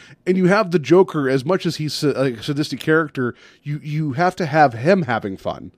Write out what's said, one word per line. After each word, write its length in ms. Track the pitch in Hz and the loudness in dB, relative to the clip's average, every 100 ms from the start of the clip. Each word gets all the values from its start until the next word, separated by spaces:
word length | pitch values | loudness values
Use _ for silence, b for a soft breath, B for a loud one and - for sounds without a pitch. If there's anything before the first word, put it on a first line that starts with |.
| b b - | b b -2
and 100 | 190 | 2
you 100 | 180 | 4
have 240 | 208 190 | 2 2
the 60 | 175 | -2
Joker, 480 | 127 180 185 156 131 | 4 4 4 0 0
as 140 | 135 | 0
much 220 | 135 185 | 0 -2
as 120 | 175 - | -2 -4
he's 180 | 151 | -6
sa-, 140 | - 147 | -2 -2
like, 260 | 117 135 113 | 0 -2 -2
a 40 | |
sadistic 380 | 101 143 151 131 | -4 -4 -4 -4
character, 540 | - 160 151 - 123 b b b | 0 0 0 -4 -6 b b b
you, 180 | 147 147 | -10 -10
you 300 | 151 151 151 | -6 -4 -4
have 240 | 127 180 180 | 0 -2 -2
to 80 | 160 | 0
have 280 | 156 143 | 4 4
him 280 | 113 143 196 | 4 2 2
having 360 | 127 113 101 95 | 2 -4 -4 -8
fun. 340 | - 76 - | -8 -10 -14